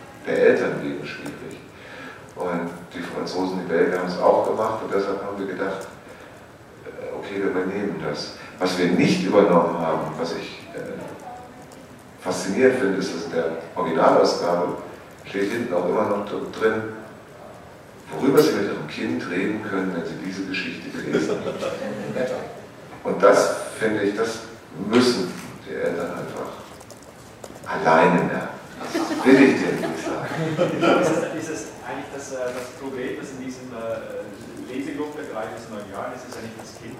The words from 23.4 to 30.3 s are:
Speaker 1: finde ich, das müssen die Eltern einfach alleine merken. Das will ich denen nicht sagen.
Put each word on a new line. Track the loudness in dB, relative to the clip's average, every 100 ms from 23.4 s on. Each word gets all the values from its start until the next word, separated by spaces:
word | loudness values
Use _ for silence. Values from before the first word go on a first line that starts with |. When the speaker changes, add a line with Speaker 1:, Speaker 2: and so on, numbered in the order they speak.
| 4 0 -6 -2
Speaker 1:
finde | 0 2
ich, | 2 2
das | 0 -2 -10 -16 -14 -8 2
müssen | 6 6 4 -2 -6 -12 -14 -10
die |
Eltern | -2 -2 -2 -4
einfach | -6 -8 -8 -8 -10 -16 -18 -18 -18 -18 -20 -20 -16 -16 -12 -6
alleine | 0 4 8 8 6
merken. | 2 -2 -6 -10 -14 -12
Das | -6 -2 -2 4 8
will |
ich | 10 10 6
denen | 2 0 -2
nicht | -4
sagen. | -4 -4 -4